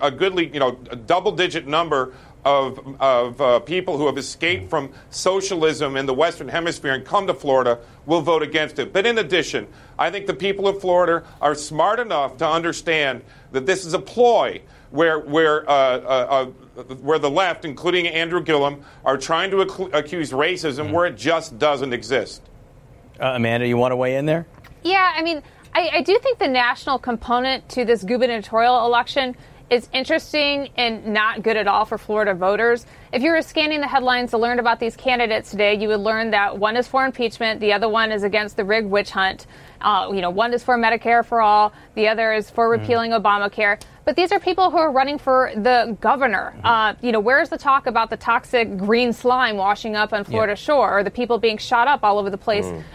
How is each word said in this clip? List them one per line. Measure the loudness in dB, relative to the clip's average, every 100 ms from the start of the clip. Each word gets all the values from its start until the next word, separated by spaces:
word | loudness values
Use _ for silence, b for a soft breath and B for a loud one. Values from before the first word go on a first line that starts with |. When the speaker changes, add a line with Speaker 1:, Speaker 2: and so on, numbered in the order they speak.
Speaker 1:
a | -2
goodly, | 0 -2 0 -4
you | 0
know, | -2 -2 -12
a | -8
double-digit | 0 0 0 0 -2 -4 -2
number | -2 0 -2 -2 B B -4
of, | 2 2 0 -6 -14 0
of, | 2 2 0 0
uh, | 2 2
people | 0 -4 -4 -2
who | -2
have | -2
escaped | -8 -4 -4 -4 -4
from | -6 -6 B B
socialism | -4 -2 -2 -2 0 0 0 -4
in | -2 -2
the |
Western | 0 0 -2 -6
Hemisphere | -4 -4 -4 -4
and | -4
come | -2 -2 -2
to |
Florida | -2 2 2 2 0 B B -2
will | 0
vote | 2 0
against | 0 -2 -2 -4
it. | -4
But | 0 0
in | 0
addition, | 0 -2 -2 -6 -8 B B -4
I | -4
think | -2 -6
the |
people | -4 -4 -2 -2
of | -2
Florida | 0 2 2 0 B B
are | -2
smart | -2 -4 0 0 0
enough | -2 -2 -2 -2
to | 0
understand | 0 -2 -4 -2 0 0 -4 B B B
that | -2 0
this | -2
is | -2
a | -6
ploy | -4 2 4 4 0 -4 -14 b b
where, | 0 2 2
where, | 0 2 4 2 2
uh, |
uh, | 4 4 2 0 0 2 0 -2 -8 -20 -18
uh, | -16
where | -8 -2 0
the | 2
left, | 0 0 -2 -8
including | -6 -2 0 0
Andrew | -2 -2 -2
Gillum, | 0 2 0 -2 B B
are | -2 -2
trying | 0 -2 0
to | 0
ac-, | 0 -4 -2
accuse | -2 -2 -6 -4
racism | 0 0 -2 -4 -4 -2
Speaker 2:
Mm. |
Speaker 1:
where | 0
it | 0 -2
just | 0 0 -2 0
doesn't | 0 0 -2
exist. | -6 -2 -2 -2 -10 -20 -20 -20 -20 -20 -20 -20 -6
Speaker 2:
Uh, | -4
Amanda, | 0 0 0 0
you | 2
wanna | 2 0
weigh | -2 -2
in |
there? | 0 -2 -4 -18 -20 -8
Speaker 3:
Yeah, | -2 2 2
I | 0
mean, | -4 -4 B B B
I, | -2 0 0
I |
do | 2 2
think | 2 0
the | 0
national | 2 0 -2 -4 -4
component | -4 -6 -2 0 0 -4 -6
to | -4
this | 0 0
gubernatorial | 0 0 0 -2 -2 2 4 4 2
election | 2 0 -2 -4 -6 B B -2
is | -2 0
interesting | -6 -2 -2 0 -2 0 -2 -4 -4
and | -2 -4 -4
not | 0 0 -2
good | -2 0
at | 2
all | 0
for | 0 -4
Florida | -4 -2 0
voters. | 0 0 2 2 0 -4 B B
If | -2
you | 0
were | 0
scanning | 0 -2 -2 -2
the | 0
headlines | 0 2 0 0
to | 0
learn | 0 0
about | 0 0
these | -4 -4
candidates | -2 0 0 -2 -4
today, | 0 2 2
you | 0
would | 0
learn | 0 -2 0
that | 0 0 0
one | 0 0
is | 0
for | 0
impeachment, | 0 -2 -6 -2 -4 0
the | 0
other | 2 2
one | 0 0
is | 0
against | 0 -2 -2 -4
the |
rigged | 0 0 2
witch | 0 0
hunt. | -2 -2 -4 -14 B B B
Uh, | 0 0 0
you | -2
know, | -2
one | 0 0
is | 0
for | 0 2
Medicare | 2 0 2 2
for | 2 2
all, | 4 4 4 B B
the | -2 0
other | 2 0
is | -2 -2
for | 0 2
Speaker 2:
Mm. | 2
Speaker 3:
repealing | 0 0 2
Obamacare. | 2 2 2 0 0 0 0 B B
But | -2 0
these | 2
are | 0
people | 0 2 2
who | 2
are | 2
running | 2 0 -2
for | 2 2 2
the | 0 2 2 2 0
governor. | 0 2 2 0 -4 -4
Speaker 2:
Mm-hmm. | 0
Speaker 3:
Uh, | 2 2 -2
you | -2
know, | 0
where's | 4 2 2
the | -2
talk | 0 2 2
about | 0 -2
the | -2
toxic | 0 -2 0 0 0 -2
green | 0 2 2
slime | 0 0 2 0 0
washing | 0 -2 -2
up | -2 -2
on | -2
Florida | -2 0 0
Speaker 2:
Yeah. | -2
Speaker 3:
shore, | 0 2 4 2
or |
the | 0
people | -2 0 2
being | 0 -2
shot | 0 2 2
up | 2
all | 2 2
over | 0
the | -4
place | -2 -2 -2
Speaker 2:
Mm. | -8 -12